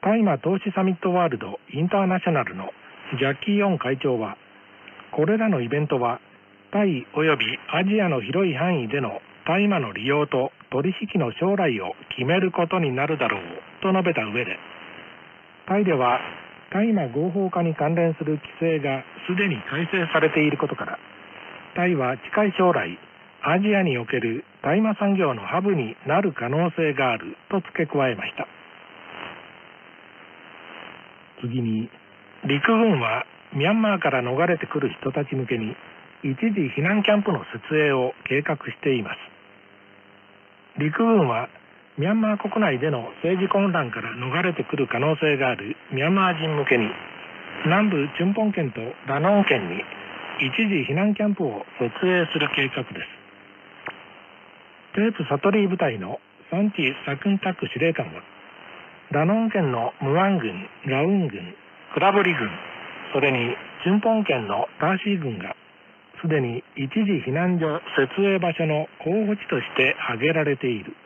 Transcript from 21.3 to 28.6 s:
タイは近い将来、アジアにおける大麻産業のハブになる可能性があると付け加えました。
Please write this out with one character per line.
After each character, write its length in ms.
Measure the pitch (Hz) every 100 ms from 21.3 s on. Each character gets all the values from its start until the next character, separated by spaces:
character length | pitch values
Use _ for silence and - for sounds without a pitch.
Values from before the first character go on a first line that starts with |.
| - - - -
タ 120 | - 180
イ 80 |
は 220 | 165 127 131
近 280 | - - 208
い 80 | -
将 160 | 185
来、 260 | 156 85 90 - - - -
ア 160 | - 170
ジ 160 | 208
ア 80 | 202
に 160 | 180 127
お 80 | 117
け 140 | 131
る 240 | 113 117 - -
大 180 | - 175
麻 140 | 220 208
産 180 | 202 196
業 180 | 160
の 80 | 117
ハ 180 | 101 156
ブ 140 | 196
に 220 | 180 113 - 135
な 140 | 160
る 120 | 202
可 160 | 139 117
能 220 | 143 170 160
性 180 | 160
が 180 | 139 131
あ 40 | 113
る 200 | 85 - -
と 120 | 196
付 100 | -
け 140 | - 160
加 220 | 143 135
え 60 |
ま 120 | 110 98
し 80 | -
た。 100 | - -